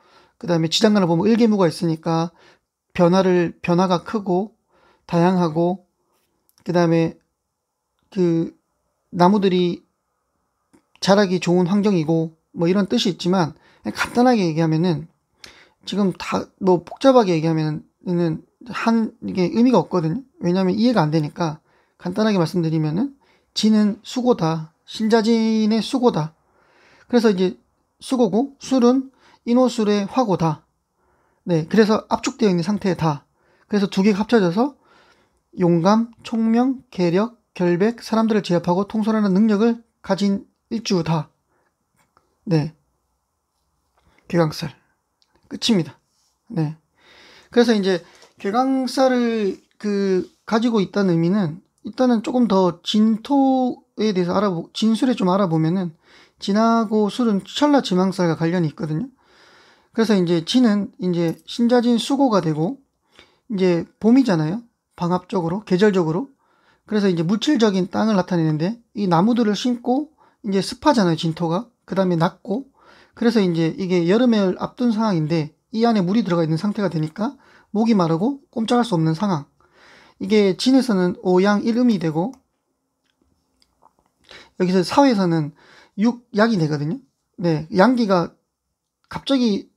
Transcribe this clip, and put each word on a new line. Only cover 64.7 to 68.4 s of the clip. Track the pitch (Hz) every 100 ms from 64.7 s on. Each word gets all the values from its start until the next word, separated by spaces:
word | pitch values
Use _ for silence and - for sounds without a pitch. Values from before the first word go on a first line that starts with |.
| _ _ -
방합적으로, | 175 180 - 185 165 180
계절적으로. | - 180 214 190 160 165 277 _ _ _ _ _ -
그래서 | 214 196
이제 | 170
물질적인 | 165 214 - 285 220 190 180
땅을 | 208 214 202
나타내는데 | 175 175